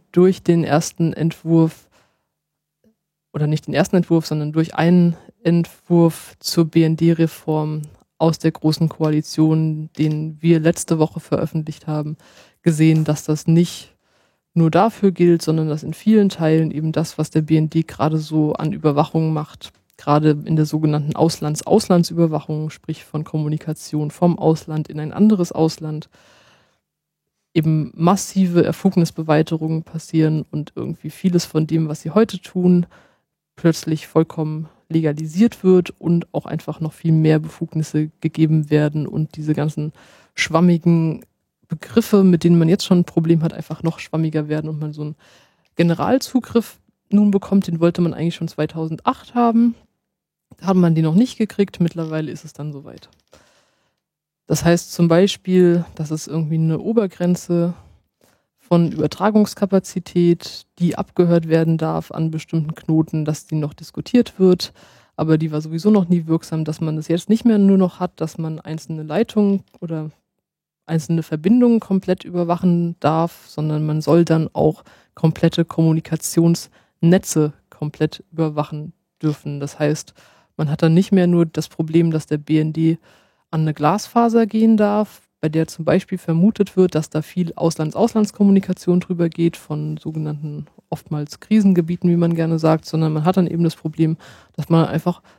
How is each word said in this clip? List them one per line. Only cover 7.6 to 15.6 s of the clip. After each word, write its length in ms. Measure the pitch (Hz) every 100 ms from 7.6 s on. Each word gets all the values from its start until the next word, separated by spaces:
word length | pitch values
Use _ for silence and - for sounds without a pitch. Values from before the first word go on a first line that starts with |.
| 151 151 151 - _ -
aus 180 | 160 160
der 120 | 160
Großen 360 | - 156 156 160
Koalition, 1000 | - 156 151 - - 156 160 160 156 156 -
den 400 | 156 151 156 156
wir 200 | 165 165
letzte 400 | 160 170 - 160
Woche 200 | 156 165
veröffentlicht 680 | - - 160 160 156 - -
haben, 300 | 151 151 156 _ _ _ _
gesehen, 420 | 175 156 160 160
dass 200 | 156 151
das 240 | - 151 -
nicht 480 | 165 175 - - _ _ _ _ _ _
nur 160 | 170 165
dafür 420 | 165 220 - 196
gilt, 300 | 170 175 170
sondern 260 | 160 160